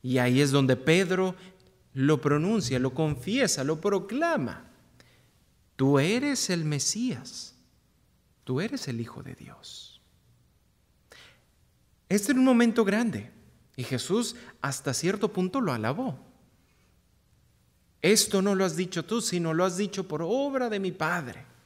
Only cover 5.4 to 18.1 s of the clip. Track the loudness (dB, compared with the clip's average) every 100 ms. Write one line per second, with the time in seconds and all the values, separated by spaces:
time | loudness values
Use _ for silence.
5.4 | _ _ _ 0 4 4 4 0 0 -2
6.4 | -2 -2 -2 -2 -2 -2 -4 -4 -10 -16
7.4 | -16 _ _ _ _ _ _ _ _ _
8.4 | -6 -4 -4 -6 -8 -8 -8 -12 -16 -16
9.4 | -20 -20 -20 -18 -20 -20 _ _ _ _
10.4 | _ _ _ _ _ _ _ -20 -20 _
11.4 | _ _ _ _ _ _ _ 0 2 4
12.4 | 6 6 6 4 2 2 0 -4 -8 -18
13.4 | -20 _ _ -10 -6 -4 0 0 -2 -8
14.4 | -18 -8 -6 -4 -4 -2 -2 0 -2 0
15.4 | -2 0 -2 0 -2 -2 -6 -8 -14 _
16.4 | _ _ _ _ _ _ _ _ _ _
17.4 | _ _ _ _ _ _ 4